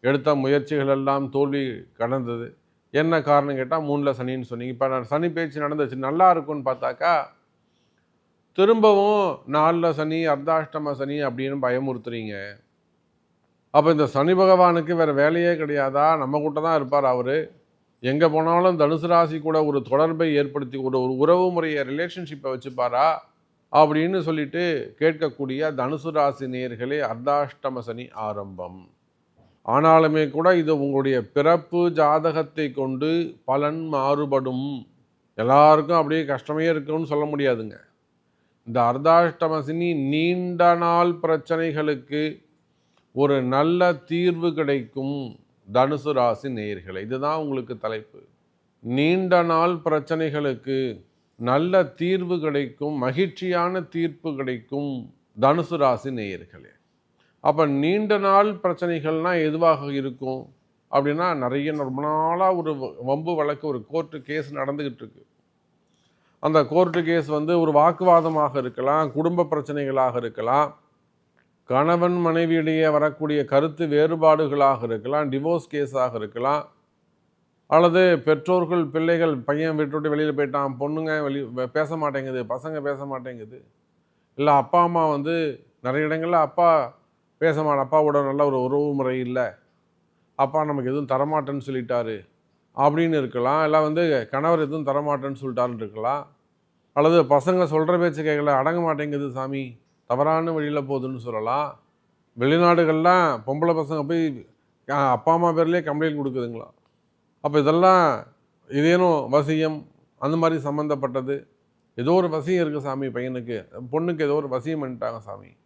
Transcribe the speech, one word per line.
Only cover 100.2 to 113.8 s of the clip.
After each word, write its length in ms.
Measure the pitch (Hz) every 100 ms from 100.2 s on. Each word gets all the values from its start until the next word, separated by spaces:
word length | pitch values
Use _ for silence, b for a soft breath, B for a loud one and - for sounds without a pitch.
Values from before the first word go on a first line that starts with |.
| 147 160 165
வழியில 280 | 160 147 147
போகுதுன்னு 380 | 135 139 131 131
சொல்லலாம். 480 | 117 110 110 135 147 - _ _ _ _ _ -
வெளிநாடுகள்லாம் 920 | 127 160 175 170 160 156 170 185 170 123
பொம்பளை 320 | 110 143 170 160
பசங்க 260 | 147 156 143
போய், 180 | 165 160 127 - _ _ _ -
அ, 140 | 143 139
அப்பா 240 | 120 160
அம்மா 160 | 165 170
பேர்லயே 300 | 165 165 175
கம்ப்ளைண்ட் 360 | 156 147 160 147
கொடுக்குதுங்களா. 480 | 139 127 120 113 - _ _ _ _ _ _ _
அப்ப 100 | 147 147
இதெல்லாம் 400 | 143 160 185 185 165 120 - _ _ _ _
ஏதேனும் 500 | 139 156 175 185 156 120
வசியம் 480 | 139 147 156 156 151 - _ _ _
அந்த 180 | 139 160
மாதிரி 260 | 165 160 139
சம்பந்தப்பட்டது, 680 | 147 151 143 131 131 127 139 - _ _ _ _ -
ஏதோ 180 | 123 180
ஒரு 140 | 175 156
வசியம் 260 | 143 185
இருக்கு 220 | 160 147 135
சாமி 260 | 135 139 120
பையனுக்கு, 420 | 127 127 117 113 87 104